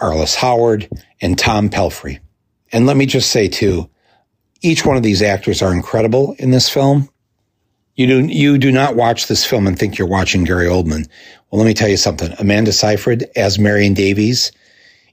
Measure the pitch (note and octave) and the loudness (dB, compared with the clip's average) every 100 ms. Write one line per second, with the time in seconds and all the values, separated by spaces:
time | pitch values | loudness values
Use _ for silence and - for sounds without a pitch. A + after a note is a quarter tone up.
0 | F#2+ D#2 D#2+ - B2+ A#2+ A#2 G#2+ G2+ - | -4 -2 -2 -2 0 2 2 0 -4 -14
1 | - - F2 F#2 - G#2+ G#2 - F2 - | -18 -6 -4 -2 0 0 0 0 -4 -4
2 | C#2 C#2 - _ _ _ _ A#2 B2+ C#3 | -14 -14 -18 _ _ _ _ 0 2 2
3 | C3+ C3+ - A#2 G2+ - G#2 F2+ D#2 _ | 0 0 0 0 0 0 -2 -2 -6 _
4 | _ _ _ _ _ _ F3 D#3+ - C3 | _ _ _ _ _ _ -2 0 0 2
5 | A2+ F#2+ G#2 G2 - G2 F#2+ F2+ - A2+ | 2 2 0 0 -2 -2 0 -2 -2 -2
6 | A2 B2 C#3+ - C3 B2+ - C#3+ C#3 C#3+ | 0 0 0 -2 0 2 2 0 2 2
7 | C#3 _ _ _ _ _ _ _ _ - | 0 _ _ _ _ _ _ _ _ -2
8 | B2+ C3 D#3 D#3+ C#3+ C#3 C3+ C3 C#3 A#2 | 2 2 2 2 2 4 2 2 0 2
9 | A#2 A2+ - - - A#2+ G2 F#2 G#2 F#2+ | 0 0 -2 -4 -2 0 0 0 -4 -2
10 | F2+ F#2+ F#2 G2 E2+ F2+ F2 F2+ E2 D#2 | -2 -2 0 0 0 0 0 0 0 -4
11 | D#2 - - - _ G#2 A2+ G#2 A2 F#2+ | -8 -14 -20 -20 _ 0 2 2 0 0
12 | - E2 E2 - G2+ G#2 A2 G2 G#2+ G#2 | -2 -4 -6 -4 0 2 2 0 0 0
13 | - A#2 - - G2 F#2+ G#2 G#2 G2+ G2 | -2 -2 -4 -2 -2 2 2 2 2 2
14 | G2 G2 G#2+ B2 - - _ _ _ _ | 0 0 0 0 -4 -8 _ _ _ _
15 | _ | _